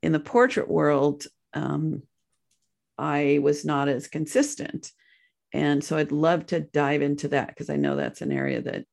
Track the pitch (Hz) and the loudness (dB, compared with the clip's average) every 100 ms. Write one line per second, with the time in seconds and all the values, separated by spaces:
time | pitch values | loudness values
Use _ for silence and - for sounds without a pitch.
0 | 165 156 151 240 254 254 - 165 151 147 | 2 0 2 4 4 2 0 2 4 4
1 | 143 147 - _ _ 156 139 147 156 139 | 2 0 -10 _ _ -6 -2 -2 -2 -4
2 | - _ _ _ _ _ _ _ _ - | -10 _ _ _ _ _ _ _ _ -8
3 | 151 147 143 143 143 147 151 143 143 131 | -2 0 2 4 4 0 0 0 0 -2
4 | - 151 156 247 294 - - - - _ | -4 -6 0 2 0 -2 -8 -10 -12 _
5 | _ _ _ _ _ - 147 143 147 156 | _ _ _ _ _ -2 2 0 0 -2
6 | 147 147 160 175 - 170 151 147 139 147 | 0 2 2 2 0 -4 -2 0 2 2
7 | 143 143 147 143 - - - 147 71 69 | 0 -2 0 -2 -2 -8 -6 -2 0 0
8 | 69 - - 69 67 64 - - - | -4 -6 -4 -2 -2 -2 -4 -8 -12